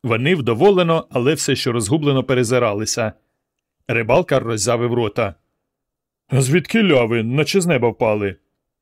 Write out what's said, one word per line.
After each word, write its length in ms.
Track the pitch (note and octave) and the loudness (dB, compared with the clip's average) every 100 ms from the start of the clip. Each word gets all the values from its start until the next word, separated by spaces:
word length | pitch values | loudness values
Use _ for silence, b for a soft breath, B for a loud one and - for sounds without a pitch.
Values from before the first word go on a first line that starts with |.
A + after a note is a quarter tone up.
Вони 320 | B2 A2+ C3+ F3+ | -4 -2 0 0
вдоволено, 720 | A#2 A2+ F#3+ F#3 E3+ E3 - | 0 2 4 4 2 -2 -2
але 220 | C3 B2 | -2 0
все 220 | D#3 - C3+ | -2 -2 -2
ще 160 | C3+ | -2
розгублено 520 | A#2+ G#2 D#3+ D3 C3+ | -4 -2 0 0 0
перезиралися. 920 | B2+ B2+ A#2 B2+ A#2 G#2 G#2+ - A2 - _ _ _ _ _ _ - | 0 0 0 0 0 -2 -4 -4 -6 -8 _ _ _ _ _ _ -4
Рибалка 520 | A#2 A2 C#3+ F3 C3+ | -2 2 0 2 -2
роззявив 540 | A#2 A2 G2 A#2 A#2+ | -2 -4 -2 -2 0
рота. 420 | A#2+ A2 A2 G#2 - _ _ _ _ _ _ _ _ _ | -2 -2 -2 -6 -6 _ _ _ _ _ _ _ _ _
«А 140 | C3+ | 0
звідкиля 640 | B2+ E3+ - A3+ G3+ C3+ A2+ | 2 0 2 2 4 4 2
ви, 180 | A#2 | 0
наче 380 | A2+ C3+ D3 G3 | 0 -2 0 0
з 40 | F3 | 2
неба 240 | C#3 A#2 | 2 0
впали?» 460 | - A2+ G#2+ G2+ F#2 _ _ _ _ | 0 0 0 -2 -6 _ _ _ _